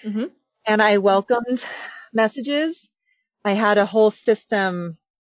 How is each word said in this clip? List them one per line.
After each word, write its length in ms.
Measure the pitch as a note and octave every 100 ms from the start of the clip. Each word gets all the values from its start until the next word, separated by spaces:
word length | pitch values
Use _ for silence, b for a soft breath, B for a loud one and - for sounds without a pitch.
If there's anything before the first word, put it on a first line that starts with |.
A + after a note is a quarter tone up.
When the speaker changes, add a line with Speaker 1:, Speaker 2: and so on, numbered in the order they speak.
Speaker 1:
Mm-hmm. 220 | A3 G#3+ F4 _ _ _ A3
Speaker 2:
and 140 | G#3+
I 160 | G#3+ G3+
welcomed 640 | G3 G3 G3 A#3 A#3+ B3+ - B B B B
messages. 760 | A3 A3 C#4 A#3+ C#4+ D#4+ E4+ _ _ _ _ _ _
I 80 | G#3
had 220 | G3+ G#3 G#3
a 80 | G3
whole 260 | A3 G#3+
system, 840 | - - G#3+ - G#3 F#3+ F3+ F3 D#3+ _ _